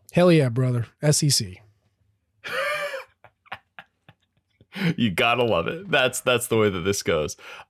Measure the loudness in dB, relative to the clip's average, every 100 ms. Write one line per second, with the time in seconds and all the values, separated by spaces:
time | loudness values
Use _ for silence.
0 | -4 2 4 6 4 0 0 0 -4 _
1 | 0 2 2 0 -2 -10 -20 _ _ _
2 | _ _ _ _ -10 -6 -6 -6 -8 -10
3 | -16 _ -20 _ _ -18 _ -20 -20 _
4 | -20 _ _ _ _ _ _ -4 -4 0
5 | -2 2 2 2 2 0 -2 -6 -2 0
6 | 0 0 0 0 0 2 2 0 -2 -2
7 | -2 -2 -2 -8 -16 -20 -2